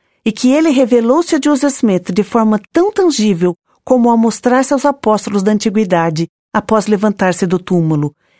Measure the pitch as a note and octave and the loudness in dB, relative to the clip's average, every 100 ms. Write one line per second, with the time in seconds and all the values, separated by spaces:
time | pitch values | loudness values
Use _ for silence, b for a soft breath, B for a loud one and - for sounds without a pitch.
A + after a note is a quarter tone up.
0 | _ _ A3 G#3+ B3 C#4+ D#4+ C4 A#3+ A#3+ | _ _ -6 -2 0 2 2 2 2 2
1 | A3+ D4 E4+ D#4+ D4 C#4 C#4+ C4+ A3 F#3 | 2 0 0 -2 0 0 -2 0 0 0
2 | F3+ F3+ G3+ A#3 A3 G#3+ - E4 G4 G4+ | -2 -4 -2 0 0 -2 -2 -2 0 0
3 | F4+ C#4 G#3+ E3+ F3+ E3+ _ _ - B3+ | 0 0 0 0 -2 -4 _ _ 0 2
4 | A#3 A#3 A3+ - B3 B3+ C4 C#4 C#4+ C#4+ | 4 2 0 0 0 0 0 0 -2 -2
5 | A3 G#3+ - G3+ G3 G#3+ A3 G3+ G3+ F3 | -2 -2 -2 -2 0 0 0 -2 0 0
6 | E3 D#3 E3 _ _ G#3+ - A3 G#3+ G#3 | 0 -2 -6 _ _ -6 -2 -2 0 0
7 | G#3+ G#3 F#3 F3 F#3 F3+ F3+ F3+ D#3+ D3+ | 0 0 -2 0 -2 -2 -2 -2 0 -2
8 | D3 - _ _ | -4 -8 _ _